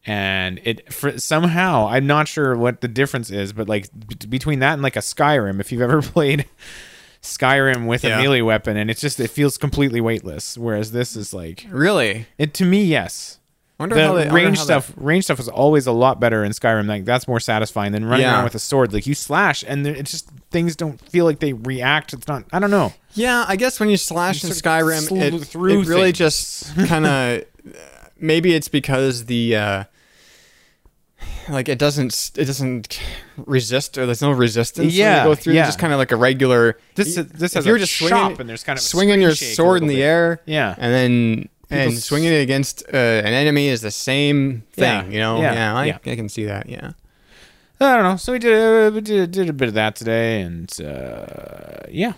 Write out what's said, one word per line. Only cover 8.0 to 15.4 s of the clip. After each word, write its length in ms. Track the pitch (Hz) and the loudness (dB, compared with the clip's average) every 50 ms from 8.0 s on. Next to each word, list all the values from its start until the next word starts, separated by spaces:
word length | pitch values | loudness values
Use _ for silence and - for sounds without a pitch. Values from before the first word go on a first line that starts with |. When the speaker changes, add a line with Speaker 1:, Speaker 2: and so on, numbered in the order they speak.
Speaker 2:
Yeah. 160 | - 131 110 107 | 0 0 0 2
Speaker 1:
a 40 | |
melee 180 | 127 139 139 123 | 2 2 2 2
weapon, 360 | 113 113 110 107 - 120 104 | 4 2 2 2 0 -2 -2
and 140 | 104 107 110 | -2 -2 -4
it's 100 | 113 - | -4 -4
just, 200 | - 143 - - | -4 -6 -4 -4
it 80 | 120 113 | -6 -6
feels 300 | - - 143 143 - - | -2 0 0 0 0 -2
completely 420 | - 143 - 147 143 139 117 117 | -4 -4 0 0 0 0 0 0
weightless. 560 | 113 113 113 104 - 92 76 73 - - - 120 | -2 -2 -2 -4 -6 -10 -12 -10 -10 -12 -10 -8
Whereas 320 | 117 117 107 104 110 107 | -6 -4 -2 -4 -4 -4
this 220 | 113 120 120 - - | -4 -4 -4 -4 -6
is 180 | 113 101 - - | -12 -12 -10 -12
like, 320 | 92 85 82 87 - - 214 | -12 -12 -12 -14 -16 -18 -10
Speaker 2:
Really? 560 | - 131 151 190 208 170 123 107 95 113 113 _ _ - | -2 0 2 2 2 2 2 0 -2 -4 -8 _ _ -4
Speaker 1:
it, 140 | 151 151 - | -4 -4 -2
to 100 | - 190 | 0 2
me, 180 | 175 185 208 208 | 2 4 4 4
yes. 520 | 175 156 123 90 85 - - - - - _ _ _ _ _ _ _ _ _ | 2 2 0 -2 -4 -10 -12 -14 -16 -18 _ _ _ _ _ _ _ _ _
Speaker 2:
Wonder 160 | 147 175 - | -6 0 2
Speaker 1:
The 80 | 151 156 | 4 4
Speaker 2:
how 60 | 151 151 | 4 4
they, 80 | 175 | 2
I 20 | 151 | 2
wonder 100 | 147 156 | 4 4
Speaker 1:
range 240 | 170 180 196 196 190 | 4 4 4 2 0
Speaker 2:
how 60 | 156 | 2
that 180 | - 165 139 | 2 0 0
Speaker 1:
stuff, 100 | 127 - - | 0 -4 -12
range 280 | - 131 143 160 185 190 | -6 -2 0 2 2 2
stuff 140 | - 151 | 0 -2
was 100 | 127 | -4